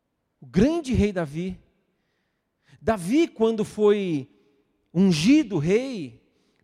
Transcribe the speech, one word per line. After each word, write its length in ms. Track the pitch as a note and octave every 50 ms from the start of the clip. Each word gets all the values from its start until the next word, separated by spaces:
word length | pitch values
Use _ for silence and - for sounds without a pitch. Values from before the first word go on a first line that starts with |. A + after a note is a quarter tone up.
| _ _ _ _ _ _ _ _
O 60 | D#3
grande 460 | B2+ A#2 F3+ A3 D4 E4 F4 D4+ B3+ A#3
rei 200 | F#3 G3+ G#3 F#3+
Davi. 460 | F#3 E3 C#3+ C#3+ D#3+ F3+ F#3+ F3+ - _ _ _ _ _ _ _ _ _ _ _ _ _ _ _ _ _ _ _ _ _ _ _ _
Davi, 460 | C#3+ F3+ A3+ G3 E3 F3+ B3 D#4 E4+
quando 380 | - - - A3+ A3+ A3+ G#3 G#3
foi 640 | - - G#3+ G#3+ G#3 G#3 G#3 G3 F3+ D#3+ C#3 C3 - _ _ _ _ _ _ _ _ _ _ _ _ -
ungido 640 | E3 G3 F#3+ E3+ D3+ D#3 A3+ C#4+ D#4 D4+ G3+ G3+
rei, 680 | D#3 C#3+ E3+ G3 A#3 C4 C4+ B3+ G3+ D3 B2 A2+ - _ _ _ _ _ _ _ _